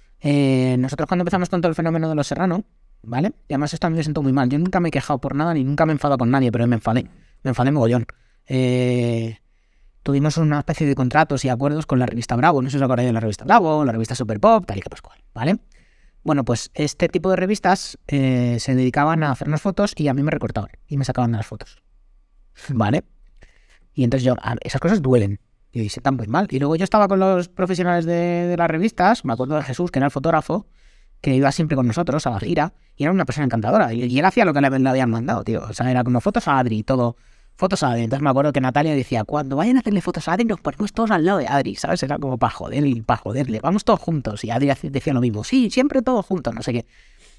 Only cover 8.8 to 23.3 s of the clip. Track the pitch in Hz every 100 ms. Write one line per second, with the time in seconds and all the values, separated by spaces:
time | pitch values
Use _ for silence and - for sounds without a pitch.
8.8 | 123 123 120 113 113 113 _ _ _ _
9.8 | - _ - 139 151 160 156 147 - 156
10.8 | 151 139 127 143 160 135 135 123 139 151
11.8 | - 127 123 120 - 120 156 143 131 139
12.8 | 131 123 123 113 110 - 127 233 165 151
13.8 | 139 113 113 - 113 104 208 226 - 95
14.8 | - - - - _ - 131 226 - -
15.8 | _ _ - _ - 147 120 117 - -
16.8 | 151 - 175 175 180 - 185 208 185 190
17.8 | - - - 143 131 127 123 120 - 127
18.8 | 127 131 147 165 151 127 143 156 196 185
19.8 | 202 - 147 135 147 160 110 107 98 -
20.8 | - 143 131 - 120 110 - 107 - -
21.8 | _ _ _ _ _ _ _ - - 120
22.8 | 104 143 - - -